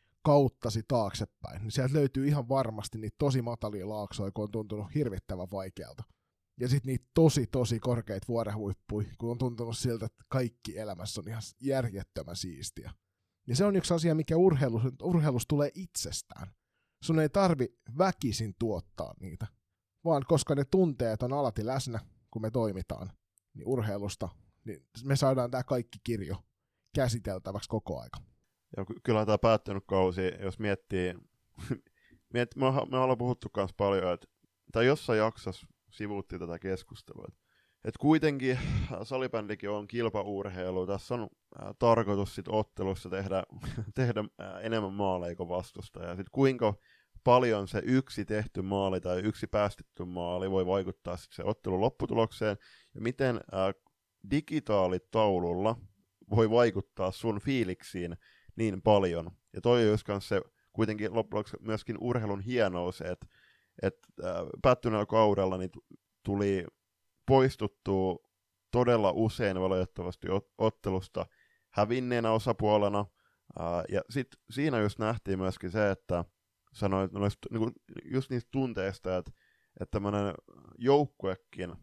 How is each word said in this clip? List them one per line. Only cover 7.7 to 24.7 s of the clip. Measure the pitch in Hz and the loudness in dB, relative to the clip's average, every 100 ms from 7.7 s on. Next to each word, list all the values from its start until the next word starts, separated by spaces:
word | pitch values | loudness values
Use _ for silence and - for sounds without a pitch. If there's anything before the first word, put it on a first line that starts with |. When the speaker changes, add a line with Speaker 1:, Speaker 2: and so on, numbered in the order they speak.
| 113 | 0
Speaker 1:
korkeita | 127 117 113 101 - | 0 -2 -2 -8 -4
vuorehuippuja, | 117 107 107 101 92 - 104 101 - | -2 -2 -4 -4 -6 -6 -6 -6 -6
kun | 117 | -6
on | 120 | -2
tuntunut | 127 117 117 113 | -4 -4 -8 -4
siltä, | 127 117 110 | -4 -2 -6
että | - - | -12 -6
kaikki | 131 120 - - 98 | -2 -2 -6 -14 -10
elämässä | 107 87 104 - | -10 -8 -10 -10
on | 82 | -10
ihan | 113 - - | -10 -12 -8
järjettömän | 135 135 120 95 - - 71 90 | -2 0 0 -4 -10 -10 -10 -8
siistiä. | 92 69 - - - - _ _ _ _ - | -10 -10 -12 -14 -16 -16 _ _ _ _ -4
Ja | 123 | 2
se | |
on | 208 196 | 4 4
yksi | - | 2
asia, | 170 165 | 2 2
mikä | 156 160 165 | 2 2 6
urheilu-, | 185 143 135 117 127 135 | 6 6 2 2 -2 -2
urheilussa | 175 175 151 143 - | 0 2 4 2 2
tulee | 147 143 | 2 0
itsestään. | - 185 - - - - - 95 - _ _ _ _ | -2 -12 -8 -6 -8 -10 -14 -16 -16 _ _ _ _
Sun | - 160 | 0 2
ei | 156 | 4
tarvi | 202 190 151 120 _ - 127 | 4 4 4 0 _ -6 2
väkisin | 185 - 123 104 110 - | 2 2 -2 -2 -4 -2
tuottaa | 113 92 - - 62 - | -2 -2 -6 -10 -10 -10
niitä, | 92 78 110 _ _ _ _ _ | -14 -10 -10 _ _ _ _ _
vaan | 170 147 139 | 0 0 4
koska | 156 - | 2 4
ne | 143 | 0
tunteet | 139 190 175 120 117 110 | 2 4 4 2 0 0
on | 123 | -2
alati | 139 131 107 107 | 0 0 0 -2
läsnä, | 131 127 113 - _ _ | -2 -4 -8 -10 _ _
kun | 110 | -8
me | 110 | -4
toimitaan, | 120 110 95 90 - 92 - _ _ _ | 0 0 -2 -6 -8 -10 -14 _ _ _
niin | - - | -12 -4
urheilusta, | 127 110 101 101 - 90 - _ _ | -2 -2 -4 -6 -6 -8 -10 _ _
niin | 113 | -14